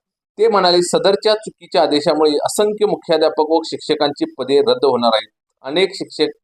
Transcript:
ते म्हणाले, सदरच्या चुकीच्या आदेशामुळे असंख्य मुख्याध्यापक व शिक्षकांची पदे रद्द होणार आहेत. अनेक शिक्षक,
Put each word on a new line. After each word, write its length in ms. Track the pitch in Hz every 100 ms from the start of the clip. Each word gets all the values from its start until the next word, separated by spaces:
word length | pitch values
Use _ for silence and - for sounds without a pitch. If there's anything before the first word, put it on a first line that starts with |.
| _ _ _ -
ते 100 | 220
म्हणाले, 340 | 202 180 175
सदरच्या 520 | 175 165 175 196 214 214
चुकीच्या 460 | 190 - 175 185
आदेशामुळे 500 | 147 147 165 151 156 147 -
असंख्य 400 | - 208 208 208
मुख्याध्यापक 640 | 160 - 160 156 156 151
व 80 | 165 160
शिक्षकांची 600 | 160 - 147 143 143 160 -
पदे 220 | 127 139
रद्द 240 | 135 123 139
होणार 300 | 120 117 107
आहेत. 140 | - _ _ _
अनेक 320 | 131 165 190 -
शिक्षक, 420 | 147 - 151 -